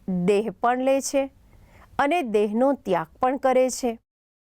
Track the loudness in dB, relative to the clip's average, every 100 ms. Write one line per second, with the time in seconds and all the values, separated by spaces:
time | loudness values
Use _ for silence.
0 | -6 -2 2 0 0 -2 -2 0 0 0
1 | 0 -2 -4 -8 -20 -20 -20 -20 -10 -2
2 | 0 0 0 0 0 2 0 0 -2 -2
3 | -4 -2 -2 0 0 2 0 -2 -6 -6
4 | _ _ _ _ _